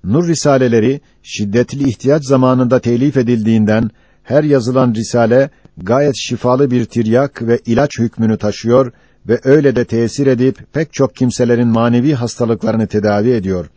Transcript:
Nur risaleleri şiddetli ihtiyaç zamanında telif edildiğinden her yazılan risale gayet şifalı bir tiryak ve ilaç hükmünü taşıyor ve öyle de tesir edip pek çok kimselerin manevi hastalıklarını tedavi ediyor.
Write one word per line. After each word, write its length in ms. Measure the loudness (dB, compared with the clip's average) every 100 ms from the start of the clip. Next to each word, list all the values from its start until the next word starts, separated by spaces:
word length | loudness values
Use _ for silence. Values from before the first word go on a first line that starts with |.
Nur 240 | 0 -2 0
risaleleri 720 | -2 2 2 2 2 2 -2 _ _
şiddetli 640 | -16 -8 -2 -2 -2 -2 -4
ihtiyaç 360 | -2 0 -2
zamanında 540 | 0 0 2 2 2 0
telif 380 | 0 0 0 0
edildiğinden 760 | 0 0 0 2 2 0 -2 _ _ _
her 220 | -2 0
yazılan 500 | 2 0 0 0 0
risale 560 | -2 -2 0 2 2 0 _ _ -16
gayet 380 | -2 0 0 -2
şifalı 540 | -8 -4 -2 0 0
bir 140 | 0
tiryak 580 | -2 -4 0 0 0 -4
ve 160 | -2 -2 0
ilaç 320 | -2 0 -2
hükmünü 400 | -6 -2 -2 0
taşıyor 540 | -4 -4 0 2 2 _ _ _ -4
ve 120 | -2
öyle 320 | 2 4 4 0
de 80 |
tesir 420 | -2 -2 -2 -2 -2
edip 460 | 2 0 -2 -10
pek 200 | -6 -6
çok 240 | -2 -4 0
kimselerin 520 | -4 0 0 2 2
manevi 460 | 2 2 2 0
hastalıklarını 720 | -2 -4 -4 -2 -2 -2 -2 -2
tedavi 440 | -2 0 0 0
ediyor. 400 | 0 -2 -6 -8